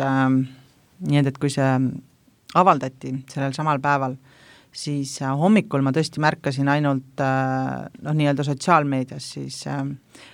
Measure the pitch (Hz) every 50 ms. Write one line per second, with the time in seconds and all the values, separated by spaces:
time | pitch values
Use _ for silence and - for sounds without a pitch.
0 | 135 135 135 135 135 131 131 131 131 131 - - - _ _ _ _ _ _ -
1 | 185 151 143 143 143 139 131 - 147 143 135 147 135 135 131 127 131 123 - -
2 | - _ _ _ _ _ _ _ _ - - 170 185 190 165 139 131 131 135 -
3 | - 131 131 135 131 - - 143 139 139 135 - 156 156 147 139 139 143 143 139
4 | 135 127 131 131 _ - - - - - - - _ _ - - - 151 147 143
5 | 139 131 - - 143 135 135 143 165 196 220 208 139 - 143 139 135 135 131 160
6 | 156 - - 151 151 151 160 - - 147 131 139 139 139 143 147 147 143 139 131
7 | 135 - _ - 139 135 131 131 135 131 131 131 131 131 131 - - - - -
8 | - 151 151 156 147 143 143 135 143 143 143 131 - - 170 156 147 143 135 131
9 | 127 - - 147 - - - 147 135 135 131 - - 147 139 143 135 139 139 127
10 | _ _ - - - -